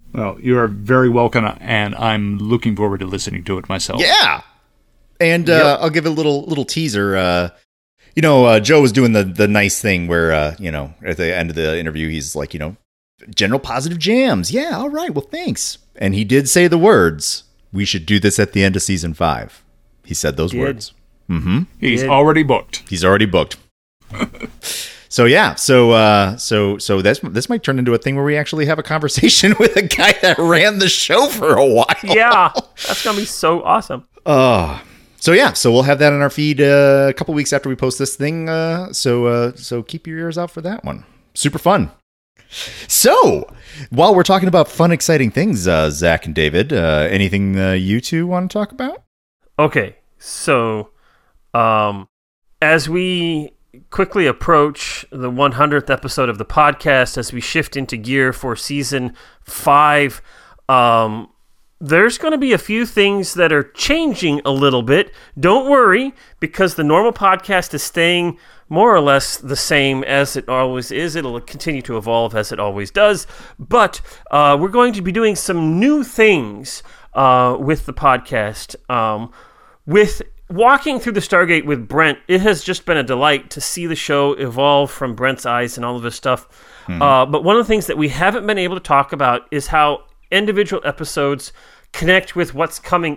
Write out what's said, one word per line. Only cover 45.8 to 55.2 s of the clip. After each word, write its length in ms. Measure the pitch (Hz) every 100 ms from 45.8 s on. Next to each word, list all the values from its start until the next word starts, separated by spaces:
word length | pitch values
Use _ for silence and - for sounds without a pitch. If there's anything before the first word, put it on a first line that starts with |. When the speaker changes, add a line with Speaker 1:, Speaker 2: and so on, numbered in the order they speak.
| 78
Speaker 2:
Zach 360 | 73 85 80 82
and 80 |
David, 380 | 80 76 85 139
uh, 340 | 123 82 76 80
anything, 480 | 95 98 98 98 95
uh, 140 | 95
you 280 | 95 92 113
two 260 | - 165 175
wanna 220 | 180 185
talk 240 | 208 208
about? 300 | 262 262 339 _ _ _ _ _ -
Speaker 3:
Okay, 380 | 151 - 95 - _ _
so, 720 | - - - 131 113 107 104 _ _ _ _ _ _
um, 540 | 117 113 107 104 101 95 _ _ _ _ -
as 280 | 156 160 143
we 640 | 175 185 180 170 160 147 _ _ 123 -
quickly 360 | - 190 202 151
approach 800 | 117 - 156 147 143 - - -
the 200 | 139